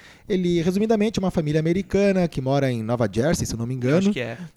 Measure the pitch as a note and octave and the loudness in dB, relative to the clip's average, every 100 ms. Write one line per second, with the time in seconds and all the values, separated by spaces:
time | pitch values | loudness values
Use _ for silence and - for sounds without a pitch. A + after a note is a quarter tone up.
0 | - - - F#3+ F3 F3 D#3+ F#3+ A3 A3+ | -20 -20 -4 -2 2 2 2 0 2 2
1 | G#3 - F#3 F#3 D3+ D#3 D#3 F3 - F#3+ | 2 0 -2 -2 0 0 0 -2 0 2
2 | G3+ F#3 F3 - C3 C#3 C3+ A#2+ A2 A#2+ | 2 2 0 -2 0 0 2 -2 -2 0
3 | A2 G2 C#3 F3 A#2 A2 A#2 C3 B2 E3 | 0 2 0 0 -2 -4 -6 -4 0 2
4 | G3 F#3+ A#2 A#2 E3+ | 2 0 -4 -8 -14